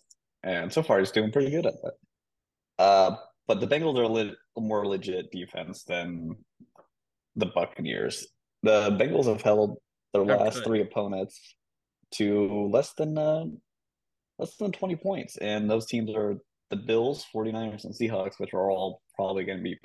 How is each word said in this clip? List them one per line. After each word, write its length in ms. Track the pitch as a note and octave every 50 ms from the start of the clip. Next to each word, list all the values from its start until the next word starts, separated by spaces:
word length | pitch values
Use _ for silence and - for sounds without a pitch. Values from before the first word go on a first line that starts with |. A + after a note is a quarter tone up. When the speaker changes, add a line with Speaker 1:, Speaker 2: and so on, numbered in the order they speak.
| _ _ - _ _ _ _ _ -
Speaker 1:
And 280 | F#2 F2+ E2+ E2+ F#2
so 120 | - D#3 D#3+
far, 160 | - A2+ G2
he's 120 | F#2+ -
doing 200 | - A2 G#2+ G#2+
pretty 180 | - C#3+ C#3 C3+
good 160 | C#3+ E3 -
at 80 | A#2+ - -
that. 120 | - - - - _ _ _ _ _ _ _ _ _ _ _ _ _ _ _
Uh, 380 | - F#2 G2 G2 G2 F#2+ F2+ G2 - - - _ _ _
but 120 | - A2 G2
the 80 | A#2+
Bengals 300 | A2+ C#3+ D3+ E3 D#3+ C#3
are 60 | B2 A#2+
a 40 |
lit-, 300 | A2+ A2 A2+ A2 G2+ A2 - _ _ _
a 40 | A#2
more 240 | A2 G#2+ G#2+ G#2 G2+
legit 460 | G2 G2 F#2+ F2 F#2+ F#2 F#2 F2+ -
defense 520 | - F#2 F2+ - - F2+ F2 E2+ G2 - -
than 500 | - F2+ F2+ E2+ F2 F2 E2+ E2 E2 E2 - _ _ _ _ - _ _ - _ _ _ _ _ _ _ _ _ _ _
the 120 | - G2+
Buccaneers. 800 | F2+ - F2 E2+ - - - - C#2+ A1+ G1+ G1+ C2 - - - - _ _ _ _ _ _
The 300 | - A2 A2 G#2 G#2 G2+
Bengals 340 | G2+ F#2+ A#2 D3 E3+ E3 C3+
have 160 | A#2+ G#2+ G#2
held 360 | - A2 G#2+ G#2+ G#2+ G2+ F2+ - _ _ _ _ _ _ -
their 100 | G2+ G2
Speaker 2:
They're 140 | G#2 G#2
Speaker 1:
last 180 | G2+ G#2 G#2+ A2
Speaker 2:
good. 100 | B2 A2
Speaker 1:
three 160 | A#2 A2+ G#2+
opponents 720 | G2 G2 - A#2 G#2 G2+ G2+ F#2+ G2 A2 - - - - _ _ _ _ _ _ _ _ _ _ _ _ -
to 520 | - G#2+ G#2 G#2 G#2 G#2 G2 G#2 G#2 G#2
less 260 | G2+ G#2 B2+ C#3+ - -
than, 240 | - D#3 D#3 D#3
uh, 280 | D3+ D3+ D#3 D#3 D#3+ E3 D#3+ - - _ _ _ _ _ _ _ _ _ _ _ _ _ _ _
less 180 | - - - -
than 140 | - G#3 G3+
twenty 240 | E3+ - G3 F#3+ E3+
points. 400 | D#3+ - G3 G3 - - - -
And 300 | - F2+ G#2 G#2 G#2+ G#2+ G#2
those 180 | A2 A2+ A2+
teams 240 | - - A#2 A2 G#2+ G#2+
are 220 | G#2+ G#2+ G#2 G2+ - - _ _ _ _ _
the 60 | -
Bills, 480 | G2+ A2+ A2+ A2+ A2+ A#2 C3+ C#3+ C#3 -
forty-niners, 600 | - - A2 A2 A2+ A2 A2+ A2+ G#2+ G#2 G#2 -
and 80 | G2 G2+
Seahawks, 440 | - A#2+ A2+ A2+ F#2+ F#2+ G2 - -
which 140 | F2 - -
are 160 | F#2+ F#2 G2
all 320 | G2 F#2 F#2+ F#2+ F#2 - _ _ _
probably 280 | - G2 F#2+ F#2+ G2 F#2
gonna 160 | F#2+ F#2+ F#2 F2+
be 140 | F2+ - -